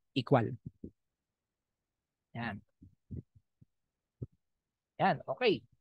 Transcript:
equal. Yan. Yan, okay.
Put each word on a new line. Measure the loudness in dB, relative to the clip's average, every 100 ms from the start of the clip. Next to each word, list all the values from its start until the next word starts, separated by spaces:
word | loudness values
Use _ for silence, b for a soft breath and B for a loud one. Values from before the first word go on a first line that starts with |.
| _
equal. | -6 4 4 4 -4 -14 -16 -18 -20 _ _ _ _ _ _ _ _ _ _ _ _ _ -10
Yan. | -8 -8 -14 _ -20 _ _ -14 -14 -20 _ _ -20 _ _ _ _ _ -12 _ _ _ _ _ _ 0
Yan, | 2 2
okay. | -4 0 2 0 -4 _